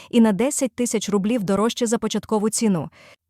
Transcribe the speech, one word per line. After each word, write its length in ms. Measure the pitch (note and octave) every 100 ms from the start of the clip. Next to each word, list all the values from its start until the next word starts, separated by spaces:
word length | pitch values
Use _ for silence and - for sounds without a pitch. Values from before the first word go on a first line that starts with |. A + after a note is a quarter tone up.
| -
і 120 | A#3+
на 100 | A3+
десять 440 | F#3 B3 - G#3 -
тисяч 340 | A#3+ A3 -
рублів 340 | G3+ G3+ B3
дорожче 440 | F#3 G3 A3+ - A#3
за 100 | A3+
початкову 520 | A3 G#3 - G#3+ G#3+
ціну. 400 | - A3+ F3 - - - - -